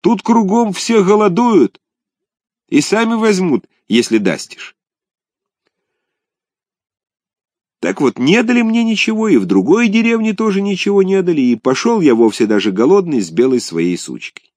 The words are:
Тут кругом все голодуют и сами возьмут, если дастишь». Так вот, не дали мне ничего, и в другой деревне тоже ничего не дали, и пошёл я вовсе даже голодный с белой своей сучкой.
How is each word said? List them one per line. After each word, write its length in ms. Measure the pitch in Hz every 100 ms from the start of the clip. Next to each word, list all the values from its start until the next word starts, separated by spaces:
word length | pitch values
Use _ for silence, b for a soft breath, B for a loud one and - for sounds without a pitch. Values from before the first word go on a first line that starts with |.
Тут 200 | 180 208
кругом 520 | - 226 196 226 226
все 300 | 180 - 226
голодуют 760 | 190 214 208 175 240 202 110 _ _ _ _ _ _ _ _ _ _
и 140 | -
сами 340 | 143 208 226 233
возьмут, 500 | 220 190 185 120 _ _ _
если 300 | 113 117 110
дастишь». 560 | 95 76 - - - _ _ _ _ _ _ _ _ _ _ _ _ _ _ _ _ _ _ _ _ _ _ _ _ _ _ _ _ _ _ _
Так 220 | - -
вот, 180 | 135 -
не 240 | 127 214
дали 180 | 233 240
мне 220 | 226 233
ничего, 460 | 226 208 - 220 220
и 80 | 131
в 80 | 131
другой 420 | 98 98 202 240
деревне 460 | 220 233 226 220
тоже 280 | 196 220 196
ничего 400 | 202 190 - 202
не 220 | 185 196
дали, 180 | 180 160
и 140 | 123 117
пошёл 460 | 131 123 233 233
я 120 | 156
вовсе 320 | 113 113 - 107
даже 260 | 107 104
голодный 500 | 95 127 202 175 135
с 100 | 90
белой 300 | 82 127 127
своей 360 | - 82 87 87
сучкой. 540 | - - - - _